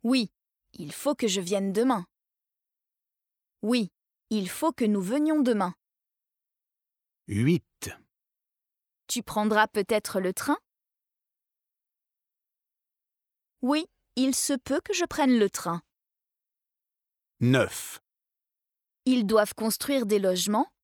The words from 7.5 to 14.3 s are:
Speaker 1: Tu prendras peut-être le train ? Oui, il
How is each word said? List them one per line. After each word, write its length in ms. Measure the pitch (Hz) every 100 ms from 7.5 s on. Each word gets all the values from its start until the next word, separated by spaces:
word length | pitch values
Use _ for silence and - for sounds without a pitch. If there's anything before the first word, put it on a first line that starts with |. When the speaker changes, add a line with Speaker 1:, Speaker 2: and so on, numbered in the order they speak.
| 170 _ _ - - _ _ _ _ _ _ _ _ _ _ -
Speaker 1:
Tu 160 | 240
prendras 440 | - 214 214 214 214
peut-être 520 | 214 190 214 - 196
le 120 | 185
train ? 240 | - - 349 _ _ _ _ _ _ _ _ _ _ _ _ _ _ _ _ _ _ _ _ _ _ _ _ _ _ _ _ _ _
Oui, 240 | 247 302 - _ _ -
il 180 | 262